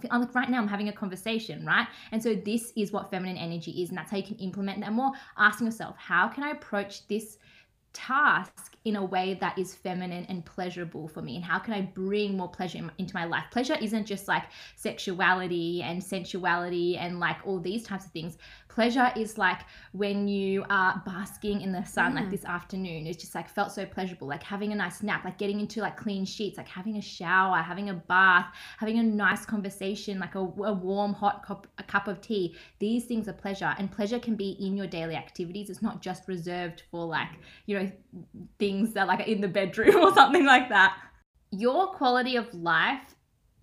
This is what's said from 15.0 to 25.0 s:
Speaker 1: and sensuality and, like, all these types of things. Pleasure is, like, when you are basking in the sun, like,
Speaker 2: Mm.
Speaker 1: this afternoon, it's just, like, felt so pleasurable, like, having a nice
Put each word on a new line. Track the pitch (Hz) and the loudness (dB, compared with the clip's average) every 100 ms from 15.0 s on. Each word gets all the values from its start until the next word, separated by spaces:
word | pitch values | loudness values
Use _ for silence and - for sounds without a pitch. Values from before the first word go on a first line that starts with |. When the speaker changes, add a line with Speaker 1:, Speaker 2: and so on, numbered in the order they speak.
| - 180 180 185 185 175 170 175 | -4 2 4 4 0 -2 -2 -4
Speaker 1:
and | 156 175 | -4 -6
sensuality | 190 190 180 190 175 175 175 175 175 180 | -6 -6 -6 -2 0 0 0 0 0 0
and, | 175 175 | -4 -2
like, | 170 165 196 | -2 -2 -4
all | 190 | -4
these | 175 226 | -2 -6
types | - 190 - | -6 -10 -10
of | |
things. | 165 165 - - - - | -10 -10 -12 -18 -20 -8
Pleasure | - 233 247 247 - | 0 2 4 4 2
is, | 208 220 | -4 2
like, | 185 185 - - - | 2 2 -8 -20 -12
when | 185 202 202 202 | -4 0 0 0
you | 202 190 196 - | 0 2 0 2
are | 202 185 190 - | 4 4 2 -4
basking | 185 202 - 214 202 | -8 -10 -6 -2 -2
in | 190 | -2
the | 180 | -4
sun, | - - 175 | -4 0 2
like, | - 202 | 0 -2
Speaker 2:
Mm. | |
Speaker 1:
this | 185 - | -4 -4
afternoon, | 175 - 190 185 160 156 | -8 -6 -6 -6 -6 -6
it's | 165 | -8
just, | - | -8
like, | 180 175 | -10 -6
felt | - 202 | -4 -4
so | - 190 | -4 -8
pleasurable, | - 185 175 139 | -6 -6 -6 -8
like, | 147 | -8
having | - 202 214 | -6 -6 -4
a | 208 | -2
nice | 175 - | -4 -4